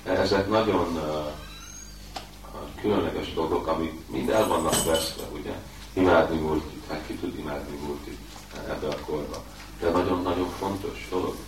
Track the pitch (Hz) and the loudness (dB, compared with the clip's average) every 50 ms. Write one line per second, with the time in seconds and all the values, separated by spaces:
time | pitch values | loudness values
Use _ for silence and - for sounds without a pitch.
0 | - - 92 95 92 95 98 98 98 101 107 110 110 107 95 90 85 85 85 82 | 0 2 2 4 4 4 4 4 4 6 4 6 6 6 4 4 2 2 0 -2
1 | 76 76 76 - - - - - - - - - - - - - - - - - | -2 -2 -2 -2 -2 -4 -6 -8 -10 -12 -14 -14 -14 -14 -16 -16 -16 -16 -16 -16
2 | - - - - - - - - - - - - - - - - - 107 101 92 | -14 -12 -10 -12 -12 -12 -16 -16 -16 -14 -12 -10 -10 -10 -10 0 2 4 4 4
3 | 85 - - - - - - 82 80 80 - 85 - 92 92 85 80 80 80 - | 4 2 0 -2 -4 -2 -2 0 0 2 2 0 2 0 0 0 0 -2 -4 -8
4 | - - - - - - - 110 107 - - - - - - - - 82 80 80 | -10 -4 -4 0 2 4 6 6 6 4 4 2 4 4 2 4 4 4 4 2
5 | - - - - - - 82 76 - - - - - - - - - - - 92 | 2 -2 -6 -6 -8 -8 -8 -8 -6 -6 -8 -8 -10 -12 -14 -14 -14 -4 2 4
6 | 92 90 85 82 80 82 82 80 78 78 78 76 - - - - - - - - | 6 8 8 8 6 6 2 0 2 2 0 0 0 -4 -10 -10 -8 -8 -8 -8
7 | - - - - - - - - 76 76 71 - 71 73 73 71 73 73 71 71 | -6 -6 -6 -4 -4 -4 -4 -6 -6 -4 -4 -6 -6 -6 -8 -6 -4 -6 -6 -6
8 | - - - - - - - - - - - 73 73 73 71 71 76 76 71 71 | -8 -10 -12 -12 -12 -14 -14 -16 -14 -12 -10 -10 -6 -6 -4 -2 -2 -2 -2 -4
9 | - - 78 76 71 67 73 - - - - - - - - - 85 85 87 90 | -4 -4 -4 -4 -4 -4 -8 -10 -10 -12 -14 -14 -14 -14 -8 0 2 4 4 6
10 | 90 90 90 87 90 92 87 92 90 90 - - 95 95 98 95 - - - - | 4 4 2 2 2 2 2 2 0 0 -2 -2 -2 -2 -2 -2 -4 -6 -6 -6
11 | - - 92 90 - - 156 - - | -8 -2 -2 0 0 0 -4 -6 -10